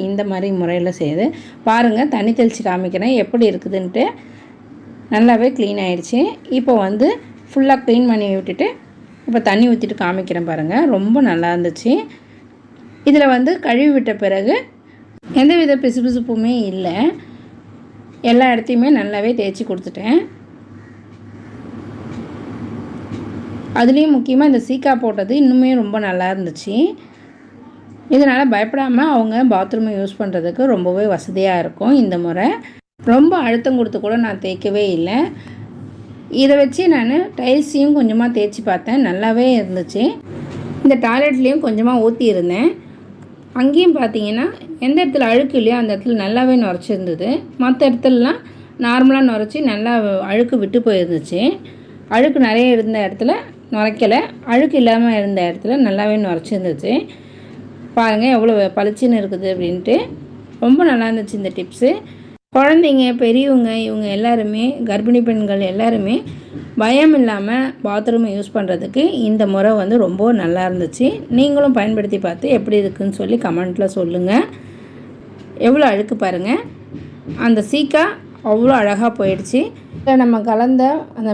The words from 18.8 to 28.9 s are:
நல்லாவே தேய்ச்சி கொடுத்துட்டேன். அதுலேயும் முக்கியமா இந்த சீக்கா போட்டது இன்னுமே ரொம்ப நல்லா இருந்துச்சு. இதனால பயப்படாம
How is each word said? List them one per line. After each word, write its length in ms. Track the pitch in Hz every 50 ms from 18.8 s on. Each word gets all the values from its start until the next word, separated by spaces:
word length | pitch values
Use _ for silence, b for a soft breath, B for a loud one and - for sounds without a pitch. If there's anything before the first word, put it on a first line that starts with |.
| 240 277 302
நல்லாவே 340 | 240 202 202 208 202 202 226 240 233
தேய்ச்சி 260 | 202 196 190 - 226 -
கொடுத்துட்டேன். 500 | 196 185 - 185 - - 190 220 254 349 - - - - - - - - - - - - - - - - - - - - - - - - - - - - - - - - - - - - - - - - - - - - - - - - - - 113 - - - - - - - - - - - - - - - - - - - - -
அதுலேயும் 340 | 240 240 262 285 311 311 294
முக்கியமா 280 | 262 240 - 254 262 294 302
இந்த 100 | 269 233 240 -
சீக்கா 240 | 254 262 - 277 269 240 254
போட்டது 300 | 226 208 202 196 196 247 294 285
இன்னுமே 280 | 262 254 254 254 254 262 247
ரொம்ப 160 | 220 202 202 220 214
நல்லா 200 | 196 185 180 180 185 190
இருந்துச்சு. 420 | 196 185 170 147 - - 202 202 226 311 - - B B B B B B B B B B B B B - - - - - - - - - - -
இதனால 260 | 262 285 277 247 254 285 262 226
பயப்படாம 500 | 202 214 220 233 277 269 262